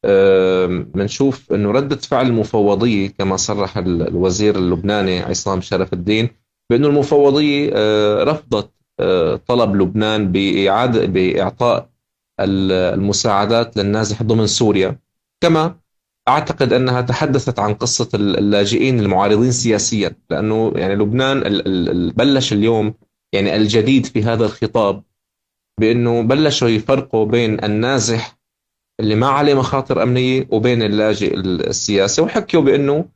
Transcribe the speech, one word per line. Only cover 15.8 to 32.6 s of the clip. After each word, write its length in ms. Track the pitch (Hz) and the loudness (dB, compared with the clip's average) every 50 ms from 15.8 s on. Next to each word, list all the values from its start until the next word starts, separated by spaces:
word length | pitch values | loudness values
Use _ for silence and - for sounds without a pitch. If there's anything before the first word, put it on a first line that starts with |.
| _ _ _ _ _ _ _ _ _ | _ _ _ _ _ _ _ _ _
أعتقد 460 | - 127 - - - - - 143 123 - | 0 0 0 0 -4 -2 -2 0 2 2
أنها 280 | 127 131 127 123 123 | 0 0 0 -2 -2
تحدثت 580 | 123 123 123 - 156 143 131 135 127 - 123 - | -2 -2 -2 -2 0 0 0 0 -2 -2 -4 -2
عن 140 | 101 107 104 | -2 -2 -2
قصة 360 | - 120 117 - - 120 - - | -2 -4 -4 -2 -2 -4 -4 -2
ال-، 240 | 101 104 101 92 | -2 0 0 0
اللاجئين 640 | - 101 101 104 101 101 101 117 - 113 135 131 120 | 0 0 2 2 2 2 2 0 0 0 2 2 2
المعارضين 520 | 104 95 95 92 98 101 107 104 120 127 | 2 2 2 2 2 2 4 2 2 2
سياسيًا، 640 | 123 120 - 117 107 101 - - - 107 98 85 - _ _ _ | 0 0 0 0 0 0 0 -2 -2 -2 -2 -4 -6 _ _ _
لأنه، 420 | 82 73 104 107 107 110 113 107 - | -4 -2 -2 -2 0 0 0 -2 -2
يعني، 200 | - 85 95 98 | -2 -2 -2 0
لبنان 420 | 101 104 101 110 127 135 131 135 | -2 -2 0 0 0 0 0 0
ال-، 300 | 135 - - 101 101 - | -2 -2 -2 -2 -2 -2
ال-، 220 | 95 95 90 85 - | -2 -2 -2 -2 -2
ال-، 240 | 87 90 87 82 80 | -2 -2 -2 -2 0
بلش 400 | 101 120 143 139 135 127 - 107 | 0 2 2 2 0 0 0 0
اليوم، 400 | 104 104 113 117 110 104 104 104 _ _ _ _ _ _ _ - | 0 2 2 2 0 0 -2 -4 _ _ _ _ _ _ _ -4
يعني، 220 | 101 98 101 78 | -2 -2 0 0
الجديد 500 | 107 107 104 110 113 107 123 135 135 120 | 0 0 2 2 2 2 4 2 2 2
في 180 | - - 113 104 | 0 -4 -2 -2
هذا 220 | 117 113 110 117 | 0 0 0 0
الخطاب 580 | 104 - - - 104 - 117 107 101 98 101 - _ _ _ _ _ _ _ _ _ _ _ _ _ _ - | -2 -2 -4 -8 -2 0 0 0 0 -2 -4 -10 _ _ _ _ _ _ _ _ _ _ _ _ _ _ 0
بأنه 420 | 110 110 117 120 120 120 117 117 | 2 2 2 2 0 0 0 0
بلشوا 480 | 113 113 135 143 156 151 131 - 131 117 | 2 2 2 2 2 0 0 0 2 2
يفرقوا 560 | 113 107 110 - 135 135 - - - 110 107 | 2 0 2 0 0 0 0 -2 0 0 0
بين 380 | 107 120 120 120 110 110 - - | 2 2 0 0 0 -2 -2 -2
النازح 720 | 104 104 107 117 123 139 131 107 117 117 113 - - _ _ _ _ _ _ _ _ _ _ _ _ _ - | -2 -2 -2 0 0 0 -2 0 -2 -2 -4 -4 -8 _ _ _ _ _ _ _ _ _ _ _ _ _ -4
اللي 160 | 110 107 107 | -2 0 0
ما 120 | 107 123 | 2 2
عليه 260 | 139 135 143 147 143 143 | 2 2 2 2 2 2
مخاطر 500 | 135 131 - - 135 131 - 143 - 95 | 2 0 0 -2 -4 -2 -2 -2 0 0
أمنية 440 | 123 123 127 127 127 131 131 131 - | 0 0 0 0 0 0 -2 -2 -2
وبين 340 | - 110 107 123 123 117 113 | -2 0 2 2 2 2 0
اللاجئ 520 | 104 104 107 107 107 107 101 101 - - | 0 0 0 2 0 0 0 -2 -2 -2
ال-، 320 | - 95 95 90 80 69 | -2 -2 -4 -4 -4 -4
السياسي، 540 | - - - - - 104 98 95 101 - - | -4 -6 -6 -4 -2 0 0 0 0 2 0
وحكيوا 420 | 160 - - 220 - - - - | 0 0 -2 -6 -4 0 0 2